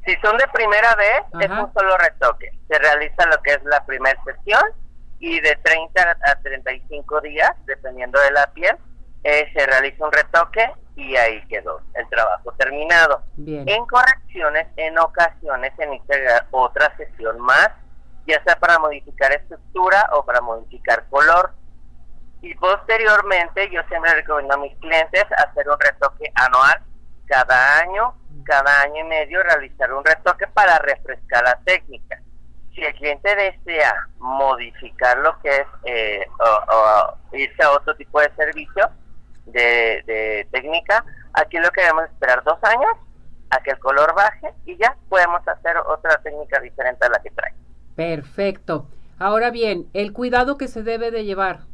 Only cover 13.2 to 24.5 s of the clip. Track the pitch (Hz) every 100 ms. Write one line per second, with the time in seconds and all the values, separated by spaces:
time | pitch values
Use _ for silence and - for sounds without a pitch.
13.2 | - - 151 151 139 214 240 240 262 262
14.2 | - 185 151 151 - - 160 160 165 -
15.2 | 165 - 156 131 131 - 151 131 - 139
16.2 | 131 120 - 131 127 139 147 - 151 -
17.2 | 110 160 120 139 208 - - - - -
18.2 | - 156 180 170 170 170 156 147 - -
19.2 | 135 143 - 165 - 190 185 196 214 147
20.2 | 139 123 120 113 - - - 113 - 139
21.2 | 151 170 185 - - - - - - -
22.2 | - - 175 - 180 202 - 220 220 208
23.2 | 202 185 170 190 196 175 165 170 165 156
24.2 | 156 151 139